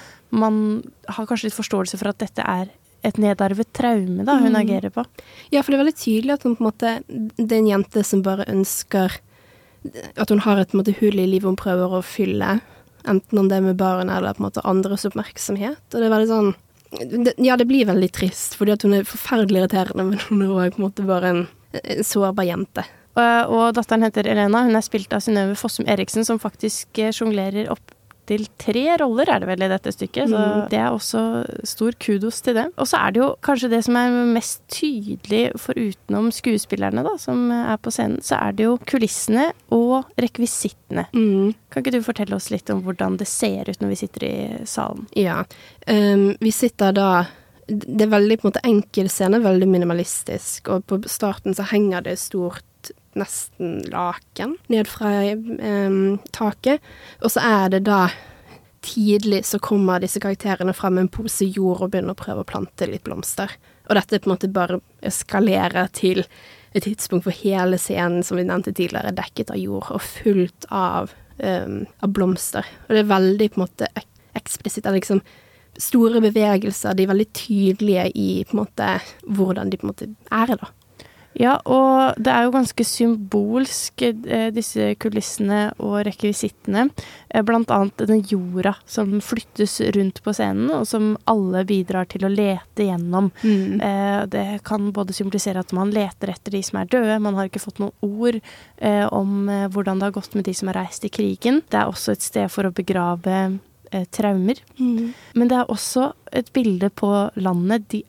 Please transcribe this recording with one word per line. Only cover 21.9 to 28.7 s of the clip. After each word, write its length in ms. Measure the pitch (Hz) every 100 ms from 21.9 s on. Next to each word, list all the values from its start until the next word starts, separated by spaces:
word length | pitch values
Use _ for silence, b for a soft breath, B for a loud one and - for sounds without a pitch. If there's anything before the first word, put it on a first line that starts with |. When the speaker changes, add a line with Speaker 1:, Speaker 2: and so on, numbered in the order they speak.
| -
Speaker 2:
sårbar 420 | 214 208 190 202 180
jente. 340 | 175 - - - B B -
Speaker 1:
Og, 360 | 233 233 233
og 220 | 226 233 233
datteren 280 | 220 220
heter 220 | 220 208 208
Elena. 360 | 214 202 226 247
Hun 100 | 220
er 60 |
spilt 320 | - 214 196
av 80 | 208
Synnøve 340 | 226 208 196 202
Fossum 300 | 226 - 220
Eriksen, 380 | 196 190 214 226
som 140 | 226
faktisk, 480 | 208 - 220 - - -
eh, 120 | 220 220
sjonglerer 540 | 226 208 190 202 226
opp 200 | 226 - - _ _ -
til 200 | 208 214 -
tre 400 | -